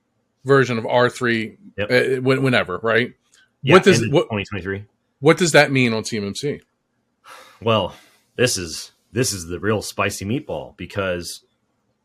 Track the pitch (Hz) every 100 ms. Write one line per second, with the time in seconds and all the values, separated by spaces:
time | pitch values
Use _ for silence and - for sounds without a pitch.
0 | _ _ _ _ 127 139 123 117 117 123
1 | 123 - 120 113 107 - - - 101 127
2 | 120 131 127 131 135 117 90 90 113 110
3 | 123 - _ _ _ _ 135 180 202 113
4 | 113 156 - 104 95 101 90 98 104 _
5 | _ _ 139 160 175 151 147 135 123 113
6 | 101 110 101 98 147 95 - _ _ _
7 | _ _ - - - _ 110 110 90 -
8 | _ _ _ - 110 98 85 76 - _
9 | _ 107 127 98 85 87 98 107 - -
10 | 101 101 98 131 - 80 64 - 87 -
11 | 95 87 85 - _ _ _ _ _ _